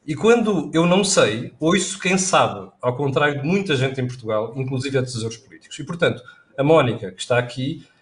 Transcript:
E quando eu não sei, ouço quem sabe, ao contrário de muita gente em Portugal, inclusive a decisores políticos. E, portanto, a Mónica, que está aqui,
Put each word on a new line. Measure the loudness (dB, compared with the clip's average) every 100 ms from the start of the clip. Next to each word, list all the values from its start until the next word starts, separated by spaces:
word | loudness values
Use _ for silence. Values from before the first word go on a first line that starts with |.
| -10
E |
quando | 0 4 4 2 -2 0
eu | 2 4
não | 4
sei, | 2 4 2 0 -8 -2
ouço | 0 0 -2 -4
quem | -2 0
sabe, | 2 2 2 -2 -12 _
ao | -4 -2
contrário | -2 0 0 0
de | -2
muita | -2 0
gente | -2 -2 -2
em | -6
Portugal, | -4 0 0 0 -6
inclusive | -6 -4 -2 -2
a |
decisores | -2 -6 -8 -10
políticos. | _ -20 -18 -14
E, |
portanto, | -12 -2 0 0 -10 -20 _ -2
a |
Mónica, | 4 6 4 -2 -8
que | -10
está | -2 0
aqui, | 0 -6 -8 -8 -14 _